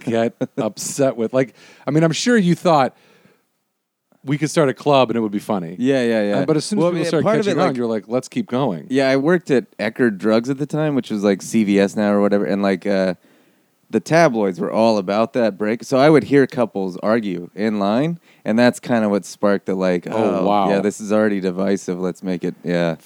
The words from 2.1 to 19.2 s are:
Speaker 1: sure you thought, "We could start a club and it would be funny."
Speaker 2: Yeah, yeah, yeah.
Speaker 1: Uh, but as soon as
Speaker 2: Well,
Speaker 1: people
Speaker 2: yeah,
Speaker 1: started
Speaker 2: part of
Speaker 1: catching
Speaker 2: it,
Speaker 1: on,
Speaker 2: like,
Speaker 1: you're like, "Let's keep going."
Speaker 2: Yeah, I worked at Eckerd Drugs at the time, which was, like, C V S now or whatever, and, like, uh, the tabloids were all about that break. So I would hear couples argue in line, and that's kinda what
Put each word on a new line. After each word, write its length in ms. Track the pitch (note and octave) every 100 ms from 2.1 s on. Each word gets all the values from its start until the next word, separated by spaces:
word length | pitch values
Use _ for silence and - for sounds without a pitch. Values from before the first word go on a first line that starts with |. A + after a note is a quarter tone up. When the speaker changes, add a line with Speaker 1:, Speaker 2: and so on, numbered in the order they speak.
Speaker 1:
sure 240 | D3+ A#3+ A#3
you 180 | F3
thought, 400 | E3 F3+ D3+ B2+ - _ _ _ _ _ _ _ _ _ _ _ _
"We 140 | - D3
could 120 | D3+
start 180 | E3+ C#3
a 60 |
club 360 | - D3 C3+ A#2
and 60 | A2+
it 40 |
would 120 | A2
be 60 | G2+
funny." 380 | - G2+ E2 F2+
Speaker 2:
Yeah, 240 | B2+ C3+
yeah, 200 | A#2+ A2+
yeah. 160 | G#2 G#2
Speaker 1:
Uh, 40 | C#3+
but 100 | D#3
as 80 |
soon 140 | - G#3
as 40 |
Speaker 2:
Well, 80 | E3+
Speaker 1:
people 120 | F3
Speaker 2:
yeah, 40 | E3
Speaker 1:
started 160 | E3
Speaker 2:
part 140 | D3 A3
of 60 | G3+
Speaker 1:
catching 120 | C#3+
Speaker 2:
it, 40 |
Speaker 1:
on, 60 | F3+
Speaker 2:
like, 80 | B2+
Speaker 1:
you're 100 | A#2+
like, 220 | A2 G2+
"Let's 200 | A#2+ -
keep 200 | B2+ G#2
going." 380 | B2 C3+ E2 -
Speaker 2:
Yeah, 180 | C3 C3+
I 80 | C3+
worked 340 | D3 F3+ -
at 140 | B2+ G2+ -
Eckerd 400 | G#2 - B2 F#2+
Drugs 320 | G#2 A2 A#2+
at 80 | C3+
the 80 | D3
time, 280 | D3+ D#3
which 160 | C#3 -
was, 120 | G#2+
like, 180 | G2+ F#2+
C 220 | - A2+
V 140 | G2+ G2
S 180 | G2 G#2+
now 160 | G#2
or 80 | G2+
whatever, 240 | G2+ G2+
and, 180 | G2 G2+
like, 240 | G2 F#2 G2+
uh, 280 | G2 F#2 F2 _ _ _ _ _ _ _
the 120 | A2
tabloids 580 | - D#3+ D#3+ A2+ G2 F2
were 140 | G2
all 260 | G2 A2+ G#2+
about 340 | F#2+ G#2 A2+
that 220 | B2+ A2+ F#2+
break. 280 | G#2+ A#2
So 120 | - C3
I 140 | D3
would 140 | D3+
hear 200 | G#2 C#3 B2+
couples 480 | B2+ A2+ G2 F#2+ F2
argue 460 | G#2 A#2 G2+ E2+ E2+
in 240 | - A2 G#2
line, 400 | G2 A2+ D#3+ E3+ _ _
and 140 | G2+ A2+
that's 220 | B2 -
kinda 280 | - A#2 G#2+
what 160 | G2+